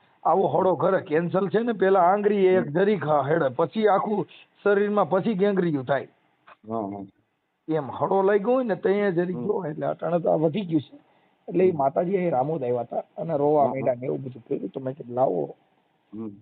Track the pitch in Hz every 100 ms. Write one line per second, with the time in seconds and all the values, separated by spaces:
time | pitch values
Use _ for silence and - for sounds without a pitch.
0 | _ _ 175 175 175 156 190 147 175 185
1 | 131 151 175 180 196 196 240 208 190 196
2 | 170 208 208 208 185 185 143 147 202 202
3 | 143 147 135 165 139 120 165 220 214 196
4 | 208 202 147 - _ _ 202 202 208 208
5 | 165 190 196 202 202 190 175 143 127 139
6 | - _ _ _ - - 107 113 98 101
7 | 98 _ _ _ _ _ - 156 131 -
8 | 156 196 190 208 202 254 247 175 190 202
9 | 202 170 180 175 196 202 160 156 143 160
10 | 160 170 170 165 160 165 180 160 - -
11 | _ _ _ _ - 175 185 160 170 170
12 | 180 196 175 127 139 160 123 123 120 -
13 | - - 165 147 147 151 131 131 139 123
14 | 139 151 135 123 117 139 - 143 131 135
15 | 123 123 135 175 - - _ _ _ _
16 | _ 104 110 101